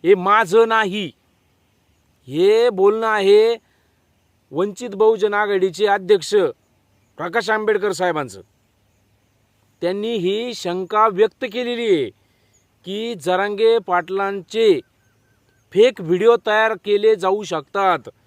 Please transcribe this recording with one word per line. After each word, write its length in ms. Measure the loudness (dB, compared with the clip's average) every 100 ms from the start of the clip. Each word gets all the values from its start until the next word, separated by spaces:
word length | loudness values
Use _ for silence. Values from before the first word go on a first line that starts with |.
हे 100 | 4
माझं 540 | 2 4 2 4 2 4
नाही, 420 | 2 0 -4 -8 _ _ _ _ _ _ _ _ _ _ _ -10
हे 400 | 0 2 4 2
बोलणं 360 | 2 2 2 -2
आहे 500 | 0 4 4 4 0 _ _ _ _ _ _ _ _ _
वंचित 380 | -6 -6 -6 -14
बहुजन 440 | 0 2 2 0
आघाडीचे 520 | 0 -2 0 -2 -2 0
अध्यक्ष 480 | 0 2 0 2 0 0 -4 _ _ _ _ _ -12
प्रकाश 320 | -6 -4 -2
आंबेडकर 420 | -2 0 -2 -2
साहेबांचं. 480 | -2 -2 -4 -8 -12 -20 _ _ _ _ _ _ _ _ _ _ _ _ _
त्यांनी 320 | -6 -4 -6
ही 400 | -4 -4 -4 -6
शंका 520 | -8 -6 -6 -4 0 0
व्यक्त 360 | 2 0 _
केलेली 420 | -8 -6 -6 -4 0
आहे 220 | 0 0 _ _ _ _ _ _ _ -12
की 280 | -8 -8
जरांगे 640 | -6 -4 -2 -2 0 2 2
पाटलांचे 1000 | 0 -4 -2 -6 -4 -6 -8 0 2 2 -2 _ _ _ _ _ _ _ _
फेक 260 | 2 2 2
व्हिडिओ 360 | -4 2 4 2 0
तयार 280 | 0 0 -2
केले 300 | -2 0 2 2
जाऊ 260 | 0 -2
शकतात 680 | -4 -8 -6 -2 0 0 -6 _